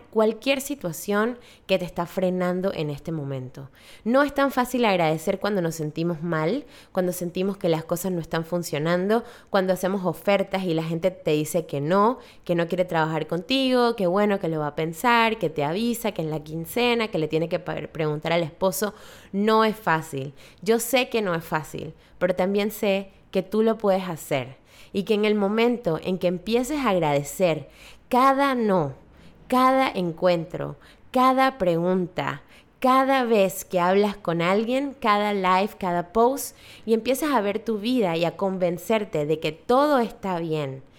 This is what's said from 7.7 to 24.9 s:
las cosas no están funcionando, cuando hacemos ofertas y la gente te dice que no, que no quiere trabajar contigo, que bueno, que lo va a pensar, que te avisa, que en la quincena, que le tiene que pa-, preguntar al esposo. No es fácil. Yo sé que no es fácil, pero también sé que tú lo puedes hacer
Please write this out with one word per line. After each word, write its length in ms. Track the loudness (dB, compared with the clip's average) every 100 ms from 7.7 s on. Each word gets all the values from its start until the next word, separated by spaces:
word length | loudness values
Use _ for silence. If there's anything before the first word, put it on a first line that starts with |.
las 140 | -2
cosas 280 | -2 -4 -2
no 80 | -4
están 240 | -4 -4
funcionando, 800 | -4 -4 -4 -4 0 0 2 0 -2 -16 -4
cuando 240 | -2 0
hacemos 320 | 0 0 -2
ofertas 600 | -2 -4 0 0 0 -4
y 100 | -2
la 100 | -2
gente 260 | -2 -2 -2
te 200 | -2 -2
dice 340 | 0 0 -4
que 160 | -4 -4
no, 380 | 0 2 2 0 -8 -20
que 100 | -4
no 140 | -2 0
quiere 160 | 0
trabajar 420 | 0 0 0 0 -2
contigo, 720 | -6 0 0 2 4 2 2
que 100 | 0
bueno, 320 | 2 2 2
que 100 | 0
lo 120 | -2
va 80 | -4
a 80 | -2
pensar, 640 | -4 0 2 4 2 0
que 100 | -4
te 160 | -2
avisa, 480 | -2 0 -2 -2 -4
que 80 | -4
en 100 | -4
la 100 | -6
quincena, 680 | -6 -10 -6 -2 0 0 0
que 100 | -2
le 80 | 0
tiene 220 | 0 0
que 100 | -4
pa-, 300 | -4 -8 -10
preguntar 440 | -4 -2 -2 0
al 80 | 0
esposo. 500 | -2 -2 -2 0 -4 -6 -20 -20 -8
No 320 | -2 2 4
es 100 | 4
fácil. 600 | 0 0 -2 -2 -8 -10 -14 -20 -10
Yo 180 | 0 0
sé 300 | 2 0 2
que 140 | -2
no 120 | -2 -4
es 80 |
fácil, 500 | -4 -6 -6 -10 -12 -16 -20 -4
pero 160 | -2
también 380 | 0 2 2 0
sé 400 | -2 0 0 -2 -16 -6
que 140 | -4
tú 180 | -2 2
lo 160 | 2 2
puedes 300 | 2 2 0
hacer 480 | -8 -4 -4 -4 -12 _ -20 -8